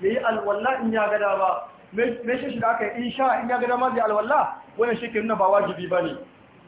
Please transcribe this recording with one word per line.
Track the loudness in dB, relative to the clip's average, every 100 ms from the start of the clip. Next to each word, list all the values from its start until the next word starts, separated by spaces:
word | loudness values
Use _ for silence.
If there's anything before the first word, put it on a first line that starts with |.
Yayi | -2 0
alwala | 0 -2 -2 -2 0 0
in | 0
ya | 0 0
ga | 0
dama. | 0 2 0 -2 -6 -18 -8
Me, | -2 -2 -2
me | -4 -4
shi | -4 -2
da | 0
aka | 0 -2 -4
yi | -6
in |
sha'a | 0 2 2
in | 0
ya | -2
ga | 0
dama | 0 0
zai | 2
alwala? | 2 2 2 2 2 -4 -10 -2
Wannan | 0 0
shi | -2
ke | -4
nuna | 0 2
ba | 4
wajibi | 4 2 -4 -2
bane. | 0 0 -6 -14 -20 -20 -20